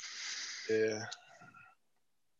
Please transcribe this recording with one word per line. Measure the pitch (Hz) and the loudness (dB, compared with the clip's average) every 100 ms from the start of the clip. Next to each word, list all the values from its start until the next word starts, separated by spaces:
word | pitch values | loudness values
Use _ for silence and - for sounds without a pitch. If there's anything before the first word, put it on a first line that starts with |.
| - - - - - - - | -10 -8 -6 -6 -6 -6 2
Yeah. | 110 110 110 110 - - - - - - _ _ _ _ _ _ | 4 4 2 -4 -10 -16 -20 -20 -20 -20 _ _ _ _ _ _